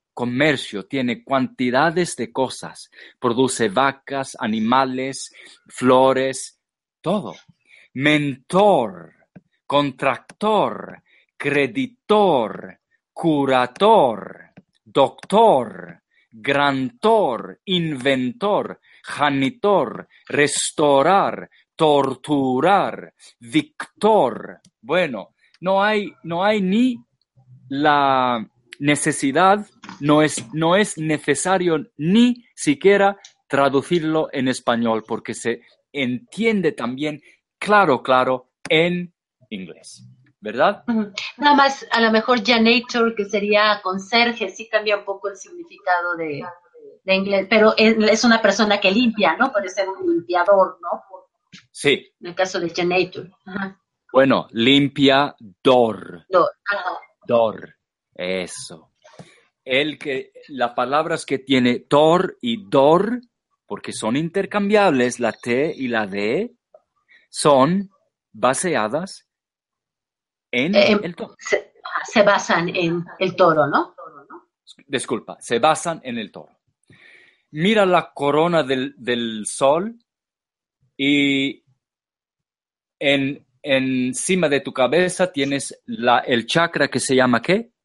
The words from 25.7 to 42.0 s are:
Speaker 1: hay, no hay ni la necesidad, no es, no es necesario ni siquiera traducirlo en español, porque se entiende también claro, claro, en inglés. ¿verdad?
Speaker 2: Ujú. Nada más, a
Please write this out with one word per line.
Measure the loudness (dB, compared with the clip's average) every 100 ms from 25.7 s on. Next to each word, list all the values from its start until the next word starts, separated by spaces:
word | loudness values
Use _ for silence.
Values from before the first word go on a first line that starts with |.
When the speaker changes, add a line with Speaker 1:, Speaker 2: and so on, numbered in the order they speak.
| 0
Speaker 1:
hay, | 0 -2 -4 -10
no | -8 -2
hay | 0 0
ni | 0 2 0 -2 _ _ _ _ _ -20 -10
la | -2 2 4 4 2 0 -2 -6 _ _ -6
necesidad, | -2 0 -2 -2 -2 2 4 2 -2 _ -20 -6
no | 2 4
es, | 2 -2 -8
no | -4 0 2
es | 0 -4
necesario | -4 -2 -2 -2 0 0 0 -2 -4 -6
ni | 2 4 4 2 _
siquiera | -4 -2 2 4 4 4 0 -10 _ _
traducirlo | 0 2 0 0 -2 0 -2 -2
en | -2 -4
español, | -2 -2 0 0 -2 -4
porque | -8 -8
se | -8 -6 -8 _ _ _
entiende | -6 -6 -6 -10 -4 -2 0 -2
también | -2 -6 -6 -8 -8 _ _ _ _
claro, | 2 4 4 2
claro, | 2 2 2 -2 -8 _ -2
en | 0 0 -2 -8 _ _ _ _
inglés. | -14 -14 -18 -20 -20 -20 -20 _ _
¿verdad? | -8 0 0 0 -4
Speaker 2:
Ujú. | -4 -4 -8 -14 -2
Nada | 2 4
más, | 4 0 -2
a | 0